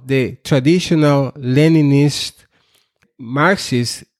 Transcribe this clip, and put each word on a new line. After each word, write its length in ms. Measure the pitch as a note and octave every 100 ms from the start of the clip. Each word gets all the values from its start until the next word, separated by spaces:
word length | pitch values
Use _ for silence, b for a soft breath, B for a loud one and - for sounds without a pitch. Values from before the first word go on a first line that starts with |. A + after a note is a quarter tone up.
the 320 | B2+ C3+ B2 -
traditional 880 | - C#3+ C3 F3+ - E3 D3 C#3+ C3+
Leninist 1120 | D3+ B2 B2+ D#3+ D#3+ C#3+ C#3 D3 - - - _ _ _ _ _ _ _ _
Marxists 880 | A#2 C3+ D#3+ G3 - B2 A#2+ - - _